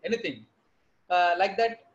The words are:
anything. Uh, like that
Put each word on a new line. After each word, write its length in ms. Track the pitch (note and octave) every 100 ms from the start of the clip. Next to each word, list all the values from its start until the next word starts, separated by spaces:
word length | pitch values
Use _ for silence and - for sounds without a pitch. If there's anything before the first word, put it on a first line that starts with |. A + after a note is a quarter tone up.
| F3
anything. 400 | A3 E3+ A#2 - _ _ _ _ _ _
Uh, 240 | F3+ F3 E3+
like 180 | F#3+ F#3+
that 220 | A3+ A3+ _